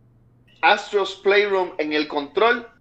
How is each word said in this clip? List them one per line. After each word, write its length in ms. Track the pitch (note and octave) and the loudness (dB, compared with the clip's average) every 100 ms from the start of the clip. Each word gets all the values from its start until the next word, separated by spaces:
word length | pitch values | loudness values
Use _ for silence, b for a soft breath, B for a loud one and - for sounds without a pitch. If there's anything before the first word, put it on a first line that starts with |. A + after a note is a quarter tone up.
| _ _ _ _ _ - | _ _ _ _ _ 0
Astro's 540 | - G#3 - G3+ F#3+ - | 2 2 0 -2 -2 -4
Playroom 480 | G3 G3+ G#3 F#3+ F3+ - | 0 2 2 0 -2 -4
en 160 | D3+ | -4
el 140 | D3+ D3+ | -2 -2
control 600 | D3 C#3 - A3+ B3 - _ | -6 -4 0 0 0 -6 _